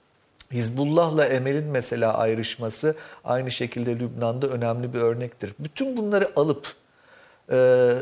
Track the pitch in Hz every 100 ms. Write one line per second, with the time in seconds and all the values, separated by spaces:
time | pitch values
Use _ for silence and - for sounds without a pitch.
0 | _ _ _ - - 120 113 127 143 160
1 | 165 151 135 131 131 143 151 135 117 120
2 | 113 107 113 113 110 - 113 - 156 156
3 | - - - 127 127 - 123 123 120 117
4 | 120 117 117 123 139 123 117 117 123 123
5 | 117 117 123 - 98 - 151 - 269 247
6 | 208 202 190 - 156 147 - - _ _
7 | _ - - _ - 131 127 127 123 123